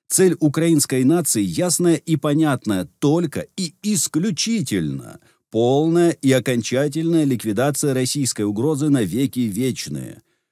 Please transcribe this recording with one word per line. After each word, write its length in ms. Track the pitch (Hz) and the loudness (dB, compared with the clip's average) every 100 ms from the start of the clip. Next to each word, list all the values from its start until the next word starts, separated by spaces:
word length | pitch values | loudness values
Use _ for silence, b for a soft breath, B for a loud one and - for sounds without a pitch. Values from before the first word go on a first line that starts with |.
| _ | _
Цель 260 | - 190 165 | 2 2 4
украинской 640 | 156 143 170 160 - 131 131 | 0 2 2 2 2 2 4
нации 380 | 170 160 113 | 2 2 0
ясная 520 | 98 82 180 165 175 160 | -2 -2 -2 2 2 2
и 220 | - 156 | 0 -2
понятная, 720 | 156 147 156 127 - 95 85 _ | 0 2 2 0 -2 -4 -4 _
только 480 | 147 160 170 - 78 - | 0 2 0 -6 -8 -10
и 180 | 175 - | -10 -8
исключительно 1400 | 208 202 - 156 202 160 - 226 143 101 78 67 57 - b b b | -4 -2 -2 -2 -2 -2 -2 -2 -2 -2 -2 -6 -12 -20 b b b
полная 600 | 110 120 139 160 170 170 | 0 2 2 2 4 2
и 220 | - 135 | 2 2
окончательная 920 | 131 120 123 110 123 147 147 165 165 | 2 2 -2 -2 -2 -2 -2 0 2
ликвидация 680 | 147 123 107 104 - 147 147 | 2 0 -2 -2 -2 0 -2
российской 480 | 127 127 147 131 - | 0 -2 -2 -4 -2
угрозы 480 | 104 104 135 151 151 | -4 -2 -2 0 2
на 140 | 139 | 2
веки 360 | 101 98 139 127 | 2 0 -2 -2
вечные. 840 | 120 95 127 110 - 73 64 - _ _ _ | -4 -2 -4 -4 -8 -10 -10 -16 _ _ _